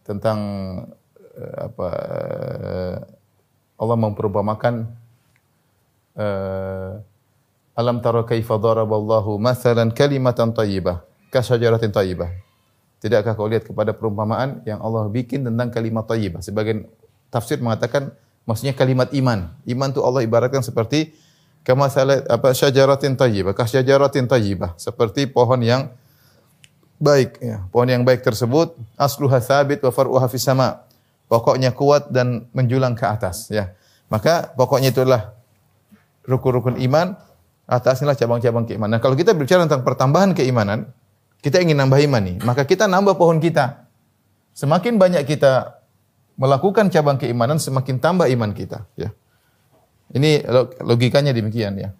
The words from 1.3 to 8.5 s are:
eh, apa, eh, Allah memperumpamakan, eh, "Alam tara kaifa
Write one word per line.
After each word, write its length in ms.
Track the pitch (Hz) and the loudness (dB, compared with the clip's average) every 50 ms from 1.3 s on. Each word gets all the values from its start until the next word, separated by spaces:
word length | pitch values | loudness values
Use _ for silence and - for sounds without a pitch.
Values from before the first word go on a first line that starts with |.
| - | -18
eh, 180 | - - - - - | -16 -16 -14 -12 -12
apa, 260 | - - - - 92 87 - - - - 50 50 50 50 50 50 50 50 - | -12 -12 -8 -8 -8 -6 -6 -8 -8 -8 -8 -8 -8 -8 -8 -8 -8 -8 -10
eh, 380 | - - 50 50 92 92 90 50 - - - - _ _ _ _ _ _ _ _ _ _ _ _ | -10 -10 -8 -8 -8 -8 -8 -8 -10 -12 -16 -20 _ _ _ _ _ _ _ _ _ _ _ _
Allah 200 | _ 110 113 117 117 | _ -4 -2 0 0
memperumpamakan, 960 | 110 107 101 - - 104 95 107 98 104 107 - - 123 120 117 113 113 - - - _ _ _ _ _ _ _ _ _ _ _ _ _ _ _ _ _ _ _ _ _ _ | 0 -2 -2 -4 -4 -2 -2 -2 -2 -2 -4 -2 -2 -2 -2 -2 -8 -10 -12 -20 -20 _ _ _ _ _ _ _ _ _ _ _ _ _ _ _ _ _ _ _ _ _ _
eh, 760 | - 107 104 98 95 98 95 95 95 95 95 95 95 95 95 98 104 101 _ _ _ _ _ _ _ _ _ _ _ _ _ _ | -6 -4 -4 -4 -4 -4 -6 -6 -6 -6 -6 -8 -8 -10 -10 -12 -14 -18 _ _ _ _ _ _ _ _ _ _ _ _ _ _
"Alam 240 | 120 120 120 120 117 | -2 -2 -2 -2 0
tara 240 | 117 120 113 117 113 | -2 0 0 0 0
kaifa 320 | 117 120 117 113 - | 0 -2 -2 0 -2